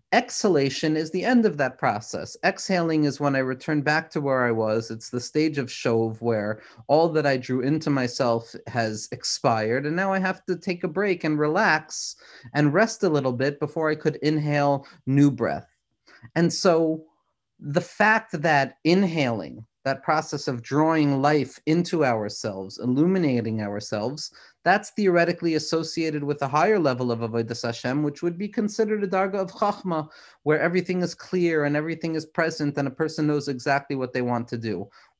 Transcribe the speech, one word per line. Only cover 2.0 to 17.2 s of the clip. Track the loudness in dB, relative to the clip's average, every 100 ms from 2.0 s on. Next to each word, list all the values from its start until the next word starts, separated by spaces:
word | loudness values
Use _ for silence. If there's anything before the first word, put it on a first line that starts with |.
| -6 -10 -10 -4
Exhaling | -2 -2 -2 0 2 2 0
is | 0
when | 0
I | 0
return | -2 -4 -2 -2
back | 2 0 -2
to | -4
where | 0 2
I | 2
was. | 2 0 0 -2
It's | -10 -8
the | -8
stage | -4 0 0 0
of | -6
shov | -2 0 2 0 -2
where | -2 -2 -2 -6 -12 -12 0
all | 2 4
that | 2 0
I | 0
drew | -2 -2
into | 0 0 0
myself | 0 0 0 0 0 -2 -16 -8
has | -2 -2 -4 -10
expired, | -8 -6 0 0 2 0 -2 -2
and | -2
now | 0
I | 0
have | -2 -4 -6
to | -6
take | -4 -4
a | -4
break | -2 -2 0
and | 0 0
relax | 2 2 2 2 -2 -10 -10 -12 -20 -20 -4
and | 2 4
rest | 4 2 2
a | 0
little | 2 0
bit | 0 -2 -2
before | -6 -2 -2
I | 0
could | -2 0
inhale | 0 0 2 2 2 2 -4 -12 0
new | 6 6
breath. | 4 -2 -2 -8 _ _ _ _ -20 -6 0
And | 2
so | 2 4 4 2 0 -6 _